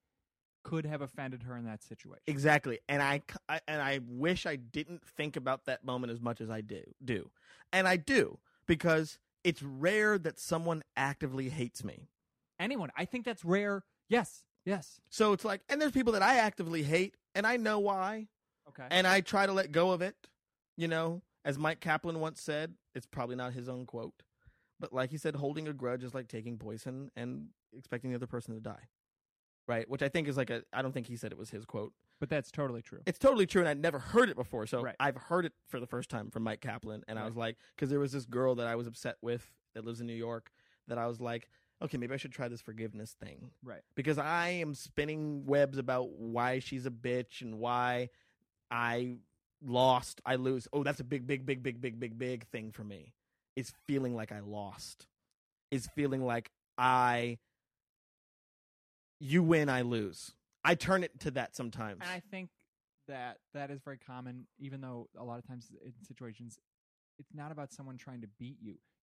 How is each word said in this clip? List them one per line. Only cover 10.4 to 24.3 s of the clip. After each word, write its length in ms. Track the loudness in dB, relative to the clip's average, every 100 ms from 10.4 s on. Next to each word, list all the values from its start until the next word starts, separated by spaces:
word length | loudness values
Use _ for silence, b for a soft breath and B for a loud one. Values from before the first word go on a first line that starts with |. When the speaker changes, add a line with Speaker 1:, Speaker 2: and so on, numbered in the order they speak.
Speaker 2:
someone 420 | -2 0 2 -2 -2 0
actively 520 | 0 0 -4 -2 -2
hates 360 | -2 -4 -4
me. 240 | -10 -10 -16 _ _ _ _ -6
Speaker 1:
Anyone. 320 | -4 -2 -4 -4
I 80 |
think 200 | -6 -4
that's 200 | -6 -4
rare. 400 | 2 2 2 -2 -6 _ _
Yes. 340 | 2 2 -6 _ _ -4
Yes. 340 | -4 -4 -18 _
Speaker 2:
So 240 | 2 4
it's 120 | 4
like, 160 | 0 -4 -2
and 120 | 0
there's 120 | 2
people 200 | 4 2
that 80 | 6
I 160 | 8 8
actively 440 | 6 2 -2 0
hate, 320 | 2 4 2 -2 _ 0
and 100 | 2
I 100 | 2
know 200 | 2 2
why. 480 | 2 2 -2 -4 -8 _ _ _ -20
Speaker 1:
Okay. 180 | -16 2
Speaker 2:
And 160 | 6 8
I 140 | 6
try 240 | 6 4 4
to 60 |
let 180 | 4 4
go 200 | 4 6
of 100 | 4
it, 140 | 0 -6 -18 _ _ _ _ -4
you 120 | 0
know, 340 | 2 0 -2 -8 _
as 140 | -2 2
Mike 220 | 0 0
Kaplan 400 | 2 2 0 -2
once 220 | -4 -4
said, 320 | -4 -2 -4 -8 _
it's 120 | -12 -8
probably 280 | -6 -4 -4
not 180 | -4
his 120 | -6 -8
own 180 | -8 -8
quote, 360 | -10 -10 -14 _